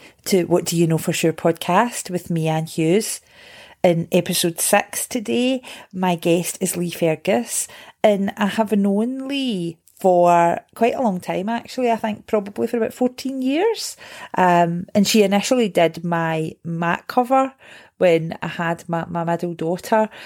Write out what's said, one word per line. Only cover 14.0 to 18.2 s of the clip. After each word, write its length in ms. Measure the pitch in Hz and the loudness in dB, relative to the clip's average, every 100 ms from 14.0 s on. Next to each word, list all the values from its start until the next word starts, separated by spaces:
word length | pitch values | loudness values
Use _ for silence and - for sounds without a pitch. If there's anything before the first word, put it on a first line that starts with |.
| - - - | -18 -20 -8
Um, 540 | - 185 175 175 175 - 214 | 2 4 6 4 0 -2 0
and 120 | 196 | 4
she 140 | 226 | 4
initially 480 | 196 202 - 254 220 | 4 2 0 0 0
did 340 | 180 165 170 | 2 2 0
my 500 | 170 170 165 160 156 - | -4 -2 -2 -2 -4 -8
mat 420 | 165 165 170 175 - | -8 -4 -2 -4 -2
cover 480 | - 247 269 269 - - - - - | -2 2 2 0 -4 -20 -20 -20 2
when 400 | 185 165 | 4 4